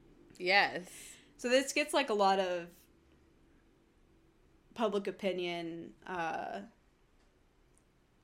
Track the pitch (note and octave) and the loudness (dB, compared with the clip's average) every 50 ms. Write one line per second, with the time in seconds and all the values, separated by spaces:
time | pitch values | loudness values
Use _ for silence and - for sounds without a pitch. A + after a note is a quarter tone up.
0 | - - - - - - - - F3+ F3 F#3+ G3+ F3+ B2+ B2+ E3 F3+ - - - | -20 -20 -20 -20 -20 -20 -14 -6 0 4 6 6 6 4 0 -4 -10 -12 -16 -18
1 | - - - - - - - - - A#3+ B3 C4+ C4+ C4+ - D4 D4 D4 - D4+ | -18 -18 -20 -20 -20 -20 -12 -6 0 4 4 4 4 2 0 0 0 2 2 0
2 | C4+ C#4 G#3+ G#3 G3 F#3+ G3 F#3+ F#3+ F3+ F3+ F3 E3+ F3 - - - - _ _ | 2 2 4 4 6 6 6 4 2 0 -2 -4 -6 -8 -16 -20 -20 -20 _ _
3 | _ _ _ _ _ _ _ _ _ - - - _ _ _ _ _ _ _ _ | _ _ _ _ _ _ _ _ _ -20 -20 -20 _ _ _ _ _ _ _ _
4 | _ _ _ _ _ _ _ _ _ _ _ _ _ - - - A#3 G#3 G3 G3+ | _ _ _ _ _ _ _ _ _ _ _ _ _ -14 -6 -2 -2 0 0 -2
5 | G3 G3+ F#3 - - F#3+ F3+ F3+ F3+ F3 F3 E3+ E3+ E3 E3 E3 - - - - | -4 -4 -6 -4 -4 -4 -2 -2 -4 -4 -4 -4 -6 -8 -8 -10 -12 -14 -16 -16
6 | - - F#3 F3 E3 D#3+ - - - - - G3 G3+ A#3 - _ _ _ _ _ | -12 -10 -6 -6 -4 -4 -4 -6 -6 -8 -8 -10 -12 -14 -20 _ _ _ _ _
7 | _ _ _ _ _ _ _ _ _ _ _ _ _ _ _ _ _ _ _ _ | _ _ _ _ _ _ _ _ _ _ _ _ _ _ _ _ _ _ _ _
8 | _ _ _ _ | _ _ _ _